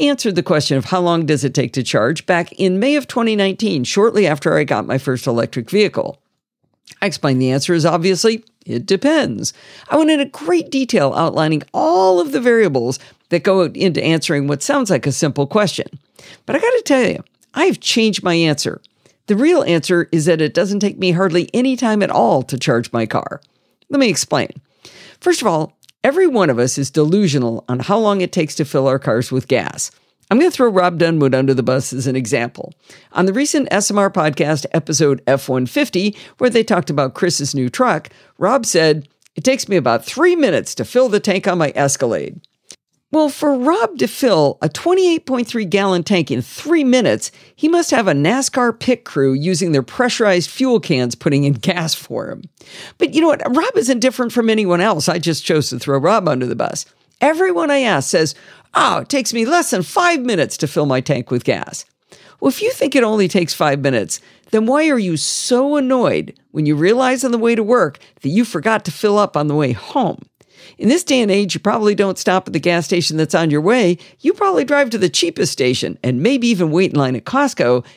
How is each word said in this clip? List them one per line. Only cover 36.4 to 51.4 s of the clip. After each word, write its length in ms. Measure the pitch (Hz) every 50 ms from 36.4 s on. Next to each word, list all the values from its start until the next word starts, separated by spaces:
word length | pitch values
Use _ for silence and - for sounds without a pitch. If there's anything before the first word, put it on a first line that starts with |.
| 254 247
they 140 | 226 226 220
talked 260 | - 202 160 139 -
about 240 | 147 147 135 131 -
Chris's 400 | - 185 175 - - 143 - -
new 160 | 135 127 120
truck, 400 | - - 254 233 170 95 - - - _ _ _ _ -
Rob 260 | 170 208 254 277 226
said, 420 | - - 165 160 156 151 151 139 - _ _ _ _ _
"It 80 | 165 -
takes 240 | 254 269 - -
me 80 | - 196
about 300 | 165 123 120 117 117 -
three 300 | - - 254 349 359 349
minutes 380 | 330 277 202 151 107 - - -
to 100 | - 117
fill 240 | - - 247 262 226
the 100 | 196 202
tank 280 | - 208 185 196 -
on 120 | 196 180 170
my 120 | 156 113 -
Escalade." 680 | 127 143 139 - - 131 117 98 78 65 - - - - _ _ _ _ - - - _ _ _ _ _ _
Well, 180 | - 311 302 277
for 260 | - - 294 294 277
Rob 440 | 247 247 302 349 440 466 427 339 240
to 80 | 247
fill 500 | - - - 277 233 185 156 147 139 - - -
a 40 |
twenty-eight 600 | 156 - - - 339 370 381 370 349 330 320 -
point 200 | - 262 240 240
three 160 | - - 226 208
gallon 400 | 165 175 196 202 196 185 175 160
tank 280 | - 202 175 147 -
in 100 | 123 127
three 420 | 123 - - - - 302 339 311 277
minutes, 480 | 247 247 254 202 123 107 - - - - - - _ _
he 140 | - 294 320
must 220 | 349 339 320 -
have 160 | 294 240 208
a 60 | 185 147
nascar 640 | 139 147 180 240 269 254 - - 254 240 233 233
pit 260 | - - 254 247 - -
crew 260 | - - 151 135 135
using 420 | 131 139 151 185 185 151 190 170 147
their 100 | 135 123
pressurized 680 | - - - 247 240 - - 220 202 190 180 - -
fuel 300 | - - 262 262 240 190
cans 340 | - - 151 127 123 120 -
putting 300 | - - 165 139 139